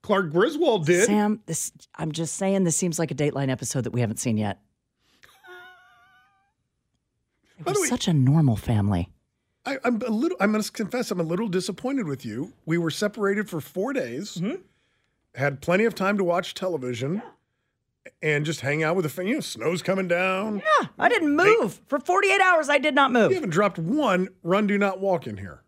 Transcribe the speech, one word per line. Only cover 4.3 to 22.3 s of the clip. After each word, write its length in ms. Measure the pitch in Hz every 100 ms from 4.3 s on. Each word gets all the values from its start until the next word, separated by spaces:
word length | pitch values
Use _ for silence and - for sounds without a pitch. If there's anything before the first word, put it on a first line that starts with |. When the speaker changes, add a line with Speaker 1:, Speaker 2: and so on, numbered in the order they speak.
| 107
Speaker 2:
yet. 220 | 104 - _ _ _ _ _ _ - _ 508 359 359 - _ _ _ _ _ _ _ _ _ _ _ _ _ _ _ _ _ _
It 60 | 170
Speaker 1:
By 60 |
Speaker 2:
was 60 | 403
Speaker 1:
the 40 |
way, 40 | 330
Speaker 2:
such 200 | 240 -
a 60 |
normal 420 | 156 127 156 143 107
family. 540 | - 110 101 87 95 _ _ _ _ _ -
Speaker 1:
I, 120 | 277
I'm 180 | 247 226
a 80 | 240
little, 260 | 214 320 370
I 60 | 202
must 260 | 214 202
confess, 380 | - 208 247 -
I'm 80 | 180
a 40 |
little 240 | 160 175 226
disappointed 600 | 180 180 180 247 277 170
with 180 | 135 117
you. 280 | 110 170 _ -
We 120 | 170
were 120 | 165
separated 580 | - 208 208 196 202 202
for 120 | 165
four 320 | - 180 233
days, 420 | 269 127 123 208 175
Speaker 2:
Mm-hmm. 240 | 190 359 - _ _ _ _ _ _ -
Speaker 1:
had 260 | 143 135
plenty 240 | - 185 226
of 80 | -
time 220 | 190 208
to 60 |
watch 300 | 175 175 - -
television, 680 | 185 160 127 120 135 196 - _ _ _ _ _ _ _ - _
and 220 | 156 147 151
just 160 | 151
hang 200 | 135 151
out 120 | 156 180
with 80 |
the 60 | 156
family. 200 | 185 185
You 60 | 285
know, 40 |
snow's 400 | - 107 135 175
coming 240 | - 190 185
down. 560 | 175 190 190 220 208 622 587
Speaker 2:
Yeah, 80 | - -
I 120 | -
didn't 260 | 466 311 285
Speaker 1:
They 180 | 392 453
Speaker 2:
move. 200 | 208 - _
For 120 | 294
forty-eight 420 | - 370 392